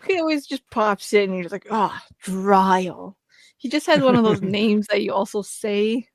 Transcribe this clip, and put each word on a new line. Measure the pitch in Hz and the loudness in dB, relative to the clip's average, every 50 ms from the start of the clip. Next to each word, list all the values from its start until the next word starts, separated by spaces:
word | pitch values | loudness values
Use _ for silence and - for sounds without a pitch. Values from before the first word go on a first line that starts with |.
| - | -4
He | - 381 359 | -2 -2 -2
always | 320 320 311 294 269 | 0 0 -2 -2 -4
just | - 277 254 _ _ | -6 -10 -10 _ _
pops | - 240 214 208 202 190 - - | -4 -2 0 0 0 -2 -4 0
in | - 208 202 190 | 2 2 2 2
and | 190 | -2
you're | 185 175 | -6 -6
just | 170 | -8
like, | 196 190 _ - | -10 -12 _ -6
Ah, | 208 220 202 165 - - - _ - _ | -2 -2 -2 -2 -4 -8 -18 _ -20 _
Dryle. | - - 185 190 190 202 202 190 190 190 190 185 185 180 156 - 180 185 196 _ _ _ _ _ _ _ _ _ | -10 -8 -6 -4 2 4 4 4 6 4 2 2 0 -4 -8 -12 -16 -18 -18 _ _ _ _ _ _ _ _ _
He | _ 254 | _ -4
just | 240 302 294 | -4 -4 2
has | - 330 294 | 2 2 4
one | 269 262 247 | 4 4 4
of | 240 226 | 4 4
those | 220 - 196 | 4 2 2
names | 190 190 196 208 214 226 208 214 208 - | 0 -2 -2 0 2 2 2 2 0 0
that | 208 202 | -2 -2
you | 220 196 | 0 0
also | - 196 202 208 - 214 | -2 -2 -2 -2 -4 -8
say | 190 - - - - 214 202 202 208 220 226 254 226 _ | -8 -8 -14 -10 -6 -4 -2 0 0 0 0 -2 -6 _